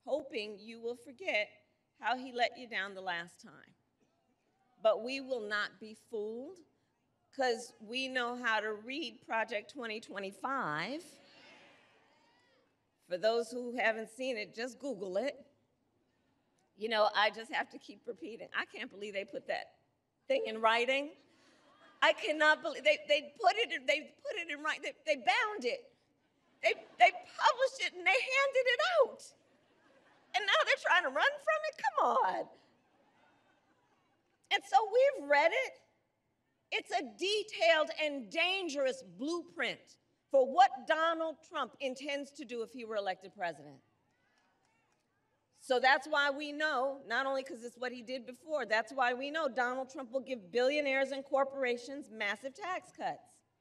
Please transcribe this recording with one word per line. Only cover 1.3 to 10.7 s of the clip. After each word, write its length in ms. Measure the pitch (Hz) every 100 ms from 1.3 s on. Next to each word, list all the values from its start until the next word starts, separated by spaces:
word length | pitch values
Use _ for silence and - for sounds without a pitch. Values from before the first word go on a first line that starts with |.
| 220 208 - _ _ _ _
how 180 | 214 254
he 140 | 262
let 200 | 240 233 -
you 100 | 247
down 280 | 208 196 190
the 60 |
last 380 | 185 170 175 -
time. 360 | 208 147 - _ _ _ _ _ _ _ _ _ _ _
But 220 | 220 190
we 180 | 233 269
will 200 | 262 254
not 380 | 208 208 202 -
be 160 | 220 214 _
fooled, 480 | 226 214 226 277 370 - _ _ _ _ _ _ -
'cause 380 | 254 226 - -
we 260 | 208 247 262
know 280 | 254 240 247
how 240 | 247 214
to 140 | 214
read 480 | 214 220 277 269 -
Project 480 | - 226 220 214 -
twenty 280 | 294 226 214
twenty-five. 1040 | - 202 196 202 240 269 180